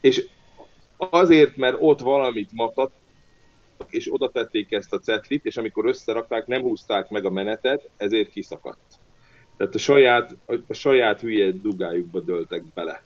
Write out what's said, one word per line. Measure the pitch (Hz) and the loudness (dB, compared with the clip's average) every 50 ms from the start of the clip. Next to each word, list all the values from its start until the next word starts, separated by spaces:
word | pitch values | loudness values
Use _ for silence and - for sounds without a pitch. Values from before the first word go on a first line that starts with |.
És | - 139 123 - - - _ _ _ _ _ - - _ _ _ _ _ _ | 4 4 4 4 -4 -8 _ _ _ _ _ -20 -20 _ _ _ _ _ _
azért, | _ 180 185 175 170 175 170 165 156 147 127 - | _ -8 0 4 4 6 8 8 8 8 6 4
mert | 131 131 127 131 135 | 0 0 0 0 2
ott | 151 156 143 143 | 4 4 4 4
valamit | 127 127 139 139 135 127 117 110 101 - - | 2 0 2 2 2 0 -2 -4 -8 -8 -4
makadt, | 113 117 117 - - 131 135 _ _ _ _ _ _ _ _ _ _ _ _ _ _ _ _ _ _ - - | -4 -4 -2 0 -2 -4 -4 _ _ _ _ _ _ _ _ _ _ _ _ _ _ _ _ _ _ -20 -8
és | - 117 117 - - | -8 -8 -6 -4 -6
oda | - 139 123 | -4 -6 -4
tették | - 127 113 110 _ 107 104 _ - | -4 -6 -6 -4 _ -8 -6 _ -6
ezt | 104 98 - - | -6 -6 -6 -8
a | 95 | -8
cetlit, | _ - 110 107 - - 139 147 _ | _ -4 -4 -4 -4 -6 -6 -6 _
és | - - | -6 -8
amikor | 123 113 110 _ - 107 | -6 -8 -8 _ -4 -2
összerakták, | 117 127 - - - - 117 113 - 123 113 113 | -2 -2 -4 -4 -6 -4 -4 -4 -4 -6 -6 -4
nem | - 123 131 127 | -4 -4 -4 -2
húzták | 123 113 - - _ 110 101 92 - | -4 -6 -6 -6 _ -4 -4 -4 -4
meg | 104 104 95 | -6 -4 -4
a | 98 | -2
menetet, | 92 95 98 104 110 - _ 127 139 - - - _ | -4 -4 -4 -4 -6 -2 _ -2 -2 -2 -4 -12 _
ezért | _ 104 101 107 110 104 - | _ -6 -2 0 0 -2 -2
kiszakadt. | _ 104 95 - 82 - _ 65 - _ _ _ _ _ _ _ _ _ _ _ _ _ _ _ _ | _ -14 -12 -12 -14 -16 _ -16 -16 _ _ _ _ _ _ _ _ _ _ _ _ _ _ _ _
Tehát | - 98 95 - | -6 -6 -4 -4
a | 107 | -6
saját, | - - 143 139 135 127 120 120 117 - - - _ | 0 4 6 6 6 6 6 2 0 -2 -12 -20 _
a, | - 120 117 120 _ | -8 -8 -8 -6 _
a | 110 | -14
saját | - - 147 135 127 120 110 101 - | -6 0 2 2 4 4 2 0 -2
hülye | - 117 110 104 98 95 | -4 -4 0 0 2 0
dugájukba | 92 92 98 107 101 92 98 87 85 87 87 85 85 92 | 0 -4 -4 -6 -6 -4 -6 -6 -4 -6 -6 -6 -8 -8
dőltek | 82 85 90 85 80 - - 87 85 80 _ | -6 -4 -6 -6 -6 -8 -10 -12 -12 -12 _
bele. | 95 85 82 76 - _ | -10 -10 -10 -10 -12 _